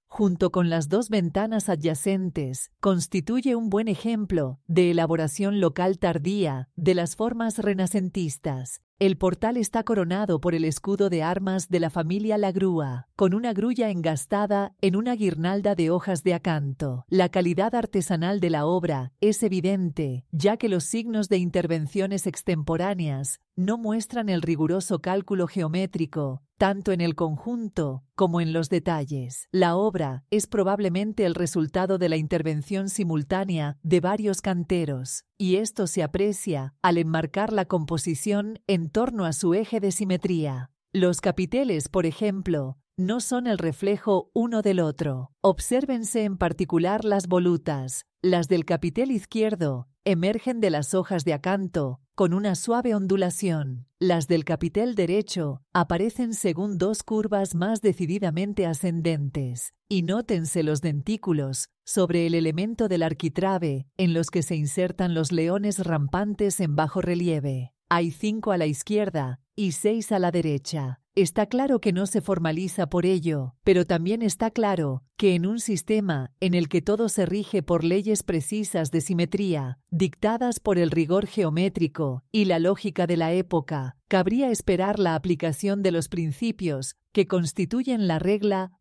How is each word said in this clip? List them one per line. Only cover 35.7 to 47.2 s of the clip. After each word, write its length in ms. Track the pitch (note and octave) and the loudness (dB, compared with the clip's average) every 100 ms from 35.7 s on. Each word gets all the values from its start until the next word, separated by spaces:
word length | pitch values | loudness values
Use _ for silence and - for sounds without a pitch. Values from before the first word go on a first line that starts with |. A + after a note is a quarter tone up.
| - F3+ | -2 -2
se 160 | F#3+ | 0
aprecia 720 | D3+ F3+ G#3 F#3+ G3+ C#3+ C3+ - | -2 0 0 0 -4 -4 -6 0
al 160 | F#3 E3+ | 2 2
enmarcar 560 | D#3+ D#3+ D#3+ G3 G#3 | 2 0 -2 -2 0
la 120 | G#3+ F3+ | 0 0
composición 920 | F3+ D3 E3 F3 D#3 G#3+ G3+ G#3 A3 - | 0 0 -2 -2 -2 0 0 -2 -6 -2
en 220 | F3+ D#3+ | -2 0
torno 340 | A3 B3 A3+ | 0 0 0
a 100 | E3+ | -2
su 200 | C#3+ F3 | 0 2
eje 260 | F#3 A3 A3+ | 2 0 -2
de 120 | G3 | 0
simetría. 800 | - F#3+ F3+ - E3+ D3+ C3 C3 _ _ | -2 -2 0 0 0 -2 -4 -10 _ _
Los 300 | G3 F3+ F3 | 2 2 2
capiteles, 640 | F#3+ - F3+ B3 C4 D#3+ C3+ | 0 0 0 0 0 0 0
por 180 | F#3+ E3 | 0 0
ejemplo, 720 | - G#3 F#3+ F3+ D3+ C3 - _ - | 0 -2 -2 -2 -2 -2 -10 _ -4
no 240 | F#3 A#3+ | -2 -2
son 260 | - B3 B3 | -2 -2 0
el 100 | F#3+ | 0
reflejo 720 | E3 - G3 G3+ A3 F#3 - | -2 -2 0 0 2 0 0
uno 280 | A#3+ A#3+ A3+ | -2 0 2
del 200 | G#3 F3+ | 2 2
otro. 500 | D#3+ C#3+ D3 C3 C3 _ | 2 0 -4 -4 -8 _
Obsérvense 840 | G3 - - B3 C4+ A#3+ A3 A#3 | 2 2 0 0 0 -4 -2 -2
en 140 | G#3 F#3 | -2 0
particular 680 | E3+ E3 F3 E3 F3+ G#3+ G#3+ | -2 0 0 2 2 2 2
las 220 | G3+ | 0